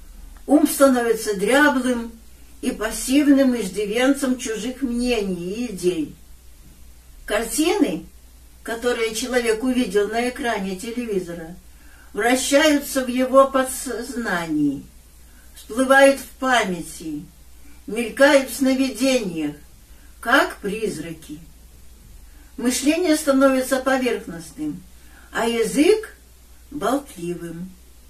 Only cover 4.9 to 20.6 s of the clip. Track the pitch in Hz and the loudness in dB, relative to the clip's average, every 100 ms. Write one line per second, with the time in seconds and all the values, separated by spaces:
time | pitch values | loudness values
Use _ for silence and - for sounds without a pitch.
4.9 | 240 247 226 190 175 175 220 240 185 175 | -2 0 0 -2 -4 -6 -6 -8 -4 -2
5.9 | 165 147 - - - - - - - - | -2 -6 -10 -20 -20 -20 -20 -20 -20 -20
6.9 | - - - - 208 226 - 320 415 269 | -20 -20 -18 -6 -4 -2 0 0 2 0
7.9 | - - - - - - - - 226 247 | -2 -10 -20 -20 -20 -20 -16 -10 -4 -2
8.9 | 233 226 220 254 254 233 220 254 247 214 | -2 -2 -4 -4 0 0 0 0 0 0
9.9 | 202 202 226 247 254 240 214 190 185 233 | 0 0 -2 -4 -4 -4 -4 -6 -8 -8
10.9 | 233 226 190 170 170 165 185 - - - | -8 -4 -4 -6 -10 -12 -16 -20 -20 -20
11.9 | - - 196 233 262 - 277 311 285 - | -20 -10 -2 0 0 2 4 4 2 0
12.9 | 269 247 247 254 269 269 262 262 - 262 | -4 -2 -2 4 6 6 2 -2 -6 -8
13.9 | 220 254 240 220 175 165 151 147 139 - | -8 -8 -6 -4 -4 -2 0 0 -2 -10
14.9 | - - - - - - - - 220 262 | -20 -20 -20 -20 -20 -20 -20 -8 -2 4
15.9 | 269 277 269 - - 262 240 196 170 151 | 8 6 6 -4 -6 0 0 0 -4 -10
16.9 | - 165 151 - - - - - - - | -12 -10 -10 -12 -20 -20 -20 -20 -18 -8
17.9 | 214 226 - 277 277 262 - 262 262 262 | -6 -4 4 6 6 2 0 0 2 0
18.9 | 214 269 254 190 165 147 147 - - - | 0 0 2 -2 -4 -6 -6 -16 -20 -20
19.9 | - - - 233 277 359 - | -20 -20 -10 0 2 2 -4